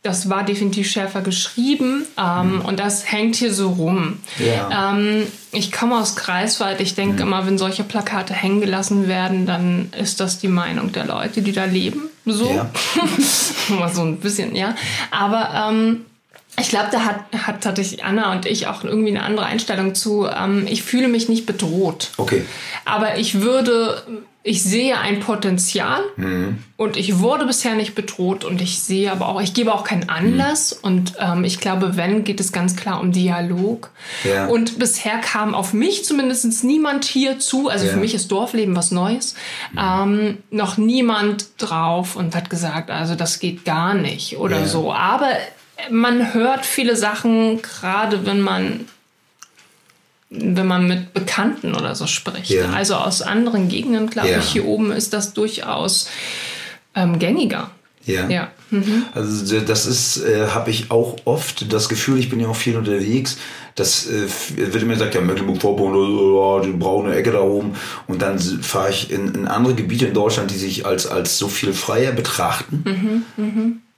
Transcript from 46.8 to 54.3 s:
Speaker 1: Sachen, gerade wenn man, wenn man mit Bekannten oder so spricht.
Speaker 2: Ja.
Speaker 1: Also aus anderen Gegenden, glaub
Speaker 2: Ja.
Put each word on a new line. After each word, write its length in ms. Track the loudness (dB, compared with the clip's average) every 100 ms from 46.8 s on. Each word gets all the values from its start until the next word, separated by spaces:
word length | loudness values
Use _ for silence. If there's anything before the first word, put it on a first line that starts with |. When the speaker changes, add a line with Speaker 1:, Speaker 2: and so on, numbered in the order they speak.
| 2 2
Speaker 1:
Sachen, 640 | 0 0 2 4 4 0
gerade 640 | -6 -8 -2 0 0 0 2
wenn 160 | 2
man, 400 | 2 0 0 -4 -10 -18 _ _ _ _ -20 _ _ _ _ _ _ _ _
wenn 380 | -4 0 2 2
man 200 | 4 4
mit 260 | 2 -2
Bekannten 600 | -4 -2 0 0 0 -4
oder 220 | -2 -4 -4
so 100 | -4
spricht. 440 | -4 -6 -8 0
Speaker 2:
Ja. 200 | 2 2
Speaker 1:
Also 240 | 0 0 0
aus 260 | 0 -2
anderen 460 | 0 2 2 2 0
Gegenden, 400 | 0 0 0 0
glaub 160 | 0
Speaker 2:
Ja. 120 | 2